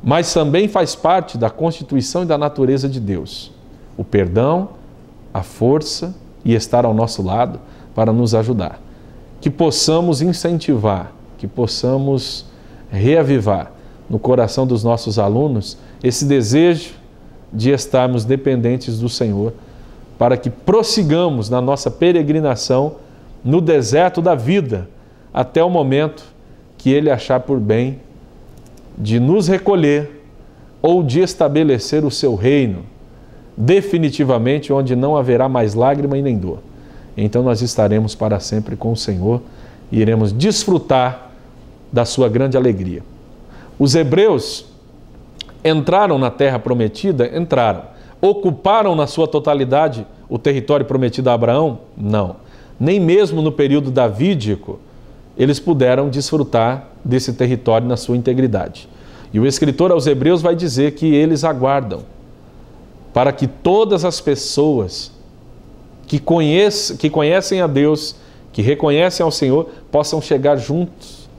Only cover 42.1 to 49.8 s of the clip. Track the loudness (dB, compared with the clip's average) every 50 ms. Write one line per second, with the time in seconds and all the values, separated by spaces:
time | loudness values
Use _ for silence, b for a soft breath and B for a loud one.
42.1 | 0 0 0 2 2 0 -2 0 0 2 2 2 0 0 -4 -8 -8 -10 -14 -18
43.1 | -20 -20 -20 -20 -20 -20 -20 B B B B B B 0 0 2 2 2 2 2
44.1 | 2 4 4 4 2 0 -2 -6 -12 -14 -16 -20 -20 -20 -20 -20 -20 -20 -20 -20
45.1 | -20 -20 -20 -20 -20 -20 -20 -20 -20 -4 -2 0 0 0 0 2 2 2 2 2
46.1 | 2 0 0 -2 0 0 0 0 0 0 -2 -2 0 0 0 -2 -2 -4 -2 -2
47.1 | 0 0 -2 -2 -2 -6 -4 -2 0 2 2 0 0 -2 -8 -16 B B B B
48.1 | B B 2 2 2 2 0 -2 -2 0 0 2 2 2 2 2 0 0 -2 -2
49.1 | 0 -2 -2 0 0 -2 0 0 0 0 0 0 2 2